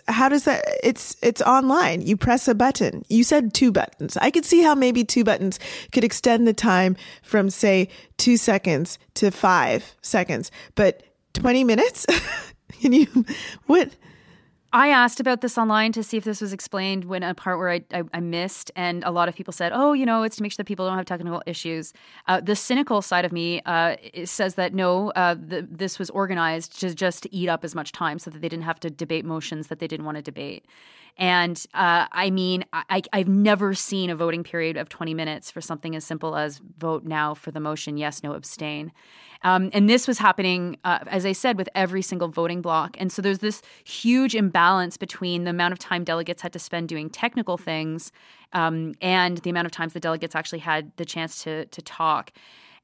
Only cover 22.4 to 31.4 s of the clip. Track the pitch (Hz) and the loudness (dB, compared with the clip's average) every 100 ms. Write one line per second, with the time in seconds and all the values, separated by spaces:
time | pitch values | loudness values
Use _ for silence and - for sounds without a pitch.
22.4 | 175 208 - 254 294 214 - 180 175 170 | 0 -2 0 0 0 -2 0 0 0 -2
23.4 | 170 170 - 165 170 - - - 180 - | -4 -4 -2 0 0 -2 -10 -14 -8 -4
24.4 | 190 185 180 190 185 180 208 - 180 170 | -4 -2 -4 0 2 2 0 0 0 0
25.4 | 156 175 - 165 190 - 180 196 190 180 | -6 -10 -10 -8 -8 -6 -6 -4 -2 0
26.4 | 165 165 165 - 185 165 185 170 - 190 | -2 -2 -8 -8 -8 -2 -4 -4 -8 -4
27.4 | 175 165 170 - 143 - 165 147 - 156 | -2 -2 -4 -8 -10 -6 -6 -6 -10 -10
28.4 | 160 165 165 160 165 143 160 160 165 160 | -8 -6 -6 -6 -8 -8 -6 -6 -4 -8
29.4 | 156 156 156 156 160 156 151 151 147 139 | -8 -10 -10 -10 -8 -8 -10 -10 -12 -12
30.4 | 143 92 - _ - - - - 185 180 | -12 -14 -18 _ -20 -20 -18 -4 0 2